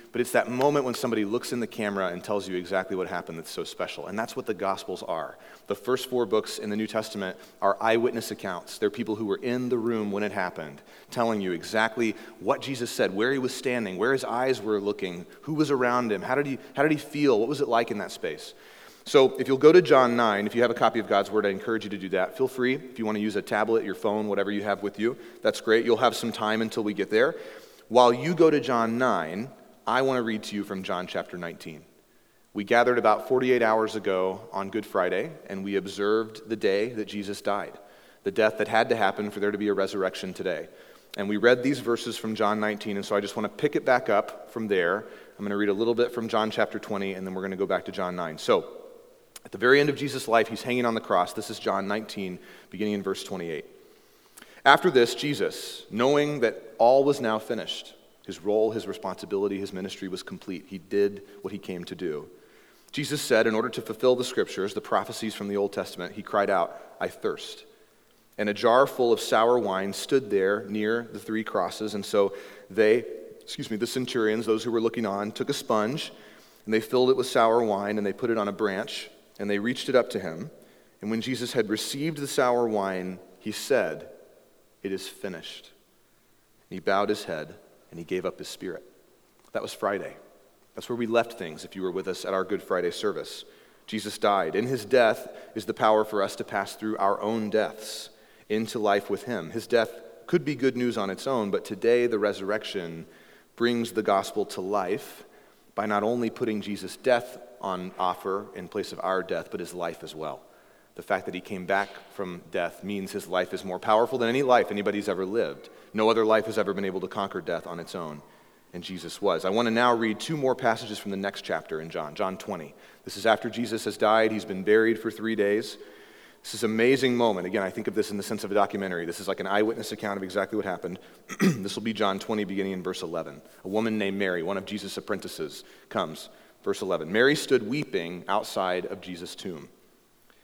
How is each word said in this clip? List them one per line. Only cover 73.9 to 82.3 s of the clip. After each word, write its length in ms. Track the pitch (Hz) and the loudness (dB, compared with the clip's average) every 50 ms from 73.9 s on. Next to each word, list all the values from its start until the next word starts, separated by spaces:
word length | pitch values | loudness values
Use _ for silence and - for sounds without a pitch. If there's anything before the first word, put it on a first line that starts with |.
| - 131 123 - - 120 110 107 107 113 107 | -2 -4 -4 -2 0 2 2 2 2 2 2
those 200 | 113 110 110 110 | 2 0 0 0
who 80 | 123 | 0
were 80 | 113 113 | 0 2
looking 260 | 113 110 - 117 113 | 0 0 0 0 -2
on, 240 | 98 98 101 104 104 | -2 0 -2 -4 -4
took 180 | - - 131 - | -4 -4 -4 -4
a 60 | - | -4
sponge, 560 | - - - 113 107 104 113 143 160 - - - - - - - - - - - - - | -4 -2 0 2 2 2 0 -2 -4 -8 -10 -12 -16 -20 -20 -20 -20 -20 -20 -20 -12 -4
and 100 | 107 110 | 0 0
they 60 | 110 | 0
filled 300 | 110 - 127 123 127 127 | 0 2 2 4 6 6
it 60 | 135 | 4
with 120 | 127 123 - | 4 2 2
sour 340 | - 127 113 113 113 120 | 4 6 6 6 6 6
wine, 340 | 117 107 101 98 101 104 104 | 4 2 2 0 0 -2 -2
and 80 | 107 101 | -2 -2
they 80 | 98 | -2
put 180 | 95 - 127 117 | -2 -2 -2 0
it 80 | 113 110 | 0 0
on 100 | 101 101 | 0 -2
a 40 | |
branch, 560 | 98 104 110 101 95 98 117 - - - - - - - _ _ _ - | -2 0 0 0 0 -2 -6 -6 -8 -12 -12 -14 -18 -20 _ _ _ -6
and 100 | 104 101 | -4 -2
they 120 | 104 101 | -2 0
reached 280 | 104 120 131 - - - | 0 -2 -4 -4 0 4
it 60 | 127 | 4
up 160 | 123 113 - | 4 4 2
to 80 | - 98 | -2 -6
him. 320 | 95 82 80 85 101 156 - - - - - - _ _ _ - | -6 -6 -8 -8 -10 -12 -14 -20 -20 -20 -20 -20 _ _ _ -10
And 120 | 110 107 | -6 -4
when 80 | 113 113 | -4 -2
Jesus 320 | 110 131 131 110 123 120 | -2 -4 -4 -4 -4 -2
had 160 | - 123 107 101 | 0 0 0 0
received 500 | 110 107 - - - 139 147 165 156 143 | 0 -2 -2 -4 -4 -4 -4 -4 -4 -4
the 80 | 143 | -6
sour 400 | 135 | -4